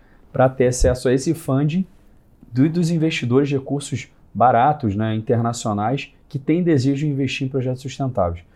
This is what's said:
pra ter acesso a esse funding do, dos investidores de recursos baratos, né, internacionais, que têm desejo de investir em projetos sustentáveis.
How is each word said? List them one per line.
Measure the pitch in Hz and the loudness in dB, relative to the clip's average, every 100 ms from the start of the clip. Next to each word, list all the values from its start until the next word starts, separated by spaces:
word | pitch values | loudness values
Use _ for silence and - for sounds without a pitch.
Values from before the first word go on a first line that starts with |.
| _ _ - | _ _ -6
pra | - 131 | 0 2
ter | 131 123 | 2 0
acesso | 120 131 123 131 | 2 2 2 2
a | |
esse | 135 147 | 0 0
funding | 156 - 135 151 175 190 - _ _ _ _ - | -4 -2 0 0 -2 -4 -10 _ _ _ _ -6
do, | 120 151 | 0 2
dos | 165 165 | 2 0
investidores | 170 160 160 120 127 143 | 0 0 -2 0 2 2
de | 139 | -2
recursos | - 139 - 127 - _ - | -4 -6 -6 -8 -10 _ -8
baratos, | 101 120 113 135 151 110 | 2 4 4 2 2 -2
né, | 98 110 | -2 -2
internacionais, | 110 110 117 117 120 117 104 107 135 - _ _ | -2 0 0 0 -4 -4 -2 -2 -4 -6 _ _
que | 139 | -6
têm | - 165 | -2 0
desejo | 170 147 131 139 151 | 2 2 2 0 -2
de | |
investir | 135 135 - 131 | -2 -2 -4 -4
em | |
projetos | 135 127 127 | -4 -4 -6
sustentáveis. | 135 - 135 110 87 85 - | -8 -6 -4 -2 -2 -4 -12